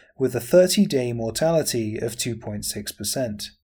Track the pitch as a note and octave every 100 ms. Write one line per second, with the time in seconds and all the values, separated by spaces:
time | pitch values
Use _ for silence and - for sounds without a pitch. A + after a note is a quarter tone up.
0 | - - C3 A2+ - F3+ F#3 G#3 G3 C3+
1 | B2 A#2+ A2+ A2 D#3+ E3 - A#2+ G#2+ G#2+
2 | B2 - B2 A2+ - G#2 - G#2+ G2+ -
3 | G2+ C#3 B2 G#2 - -